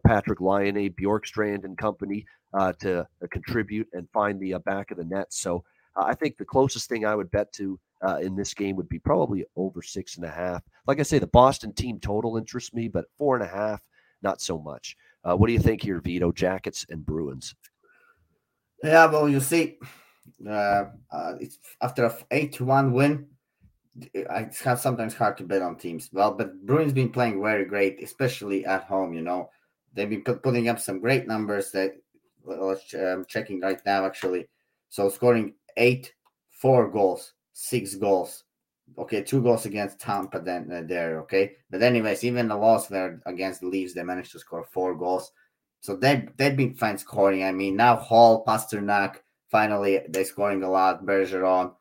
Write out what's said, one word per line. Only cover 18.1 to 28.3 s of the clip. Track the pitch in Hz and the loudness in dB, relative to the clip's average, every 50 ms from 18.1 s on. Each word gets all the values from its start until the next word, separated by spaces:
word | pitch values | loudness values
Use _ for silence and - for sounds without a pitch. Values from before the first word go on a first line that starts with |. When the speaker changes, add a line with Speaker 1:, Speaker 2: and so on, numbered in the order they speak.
| _ _ _ _ _ _ _ _ _ _ _ _ _ - | _ _ _ _ _ _ _ _ _ _ _ _ _ -4
Speaker 2:
Yeah, | 139 156 160 165 165 | 2 6 8 8 8
well, | 156 151 151 147 147 | 8 6 4 4 4
you | 139 135 | 4 2
see, | 131 - 165 165 156 - - - - - - - _ _ _ _ _ - _ - - 104 | 2 2 2 2 2 0 -4 -14 -20 -20 -20 -20 _ _ _ _ _ -20 _ -14 -8 -4
uh, | 107 104 101 101 101 101 101 - - - - - | -2 0 2 2 2 2 0 -2 -8 -20 -18 -12
uh, | 78 76 - - - - | -10 -8 -8 -8 -8 -10
it's | - - - - - - - - | -12 -14 -16 -20 -20 -18 -10 -6
after | - - - - 120 | -6 -4 0 0 0
a | 113 | 0
f-, | - - - - | -2 -4 -6 -2
eight | 131 147 147 139 - | -2 -2 -2 -2 -6
to | - 123 | -4 0
one | 131 135 139 139 131 | 2 4 4 4 4
win, | 120 127 139 147 151 139 - - _ _ _ _ _ _ _ _ _ _ _ _ - - - - | 4 4 4 4 2 0 -4 -12 _ _ _ _ _ _ _ _ _ _ _ _ -20 -20 -16 -12
it's | - 95 - - - 110 110 - - - | -10 -8 -8 -6 -6 -6 -6 -8 -8 -4
hard, | - 131 123 127 | -2 0 0 0
sometimes | - 131 120 117 113 110 - | 0 -2 -2 -2 -4 -6 -2
hard | - 113 104 - - | 0 0 -2 -2 -4
to | 92 | -6
bet | 87 98 98 | -2 -2 -2
on | 90 87 85 | -2 -4 -8
teams. | - - 87 82 78 - - | -8 -10 -10 -8 -10 -10 -6
Well, | 87 95 104 - | 0 2 2 2
but | - 98 98 98 - - 98 | 2 -2 -6 -6 -8 -8 -2
Bruins | 104 139 160 160 143 | 2 2 2 2 2
been | 135 131 127 113 | 2 0 0 0
playing | 123 127 123 117 101 95 | 2 0 0 0 0 0
very | 104 107 107 101 95 | 0 0 0 0 0
great, | 92 101 101 98 95 95 - | 0 0 2 2 2 0 -4
especially | 90 - - - 135 120 | -14 -12 -6 -2 -2 -2